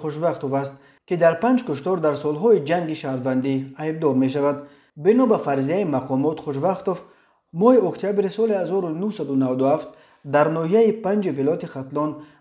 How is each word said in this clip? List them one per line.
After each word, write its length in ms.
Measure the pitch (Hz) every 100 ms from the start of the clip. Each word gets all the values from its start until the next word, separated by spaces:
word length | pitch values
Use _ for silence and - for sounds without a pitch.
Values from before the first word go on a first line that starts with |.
Хушвақтов 520 | 156 147 170 - 139
аст, 180 | 139 139 - - _ _
ки 40 | 175
дар 180 | 165 165
панҷ 180 | 233 254
куштор 320 | - 139 180 185
дар 140 | 156 139
солҳои 480 | 151 151 214 202
ҷанги 320 | 139 175 165 156
шаҳрвандӣ 520 | 143 131 127 127 135 135 135 135
айбдор 380 | 156 160 160 127
мешавад. 400 | 131 143 143 139 - - _ -
Бино 280 | 160 240 254
ба 120 | 202
фарзияи 460 | 151 139 135 180
мақомот, 540 | 190 131 - 131 135 160
Хушвақтов 580 | - 135 165 185 - 175 - _ _ _ _
моҳи 240 | 165 220 254
октябри 500 | 185 - 196 202 196
соли 260 | - 226 196
ҳазору 280 | 170 190 175
нуҳсаду 460 | 156 208 - 143 135
наваду 300 | 131 127 135
ҳафт 240 | 151 - - _ _
дар 220 | 147 147 156
ноҳияи 420 | 160 165 214 226
панҷ 320 | 220 190 208 185
вилояти 400 | 135 135 170 170
Хатлон 440 | 135 131 143 151 - - _